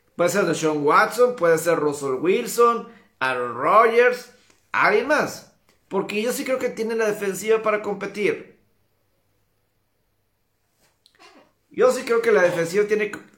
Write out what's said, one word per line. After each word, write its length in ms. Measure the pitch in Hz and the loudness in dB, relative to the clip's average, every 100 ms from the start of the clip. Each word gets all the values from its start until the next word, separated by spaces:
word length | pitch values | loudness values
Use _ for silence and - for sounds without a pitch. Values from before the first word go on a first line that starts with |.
| _ - | _ -2
puede 140 | 170 | 0
ser 160 | 202 175 | 0 0
Deshaun 400 | 143 156 151 143 | 0 -2 0 2
Watson, 500 | 175 214 226 247 - | 4 2 2 0 2
puede 220 | 170 160 | 2 2
ser 200 | 165 160 | 2 0
Russell 420 | 147 139 139 127 | 0 -2 -4 -2
Wilson, 640 | 156 220 226 226 240 233 - - _ _ | 0 0 0 2 2 2 -6 -18 _ _
Aaron 380 | 131 127 120 117 | -4 -4 -6 -4
Rodgers, 760 | 147 202 233 233 247 247 - _ _ _ _ | 2 4 6 4 4 2 -6 _ _ _ _
alguien 360 | 107 160 214 254 | 0 2 2 2
más. 500 | 294 160 - - _ _ _ _ | 0 -2 -6 -18 _ _ _ _
Porque 320 | 190 190 208 | -6 -4 -4
yo 100 | 233 | -4
sí 140 | 240 269 | -4 -4
creo 140 | 262 | -4
que 100 | 240 | -4
tiene 260 | - 220 226 | -4 -4 -2
la 120 | 214 | -2
defensiva 540 | 208 202 185 214 220 | -2 -4 -4 -2 -2
para 200 | 220 214 | 0 -4
competir. 720 | 208 196 196 202 190 - - _ _ _ _ _ _ _ _ _ _ _ _ _ _ _ _ _ _ _ _ _ _ _ _ _ _ _ 370 - _ _ _ | -4 -8 -8 -4 -2 -4 -8 _ _ _ _ _ _ _ _ _ _ _ _ _ _ _ _ _ _ _ _ _ _ _ _ _ _ _ -20 -20 _ _ _
Yo 220 | - 247 | 0 2
sí 120 | 254 | 2
creo 180 | 240 233 | -2 -2
que 100 | 233 | 2
la 120 | 208 | 2
defensiva 420 | 175 170 165 185 208 | 2 0 -2 -2 0
tiene 260 | 214 214 - - | -2 -4 -8 -18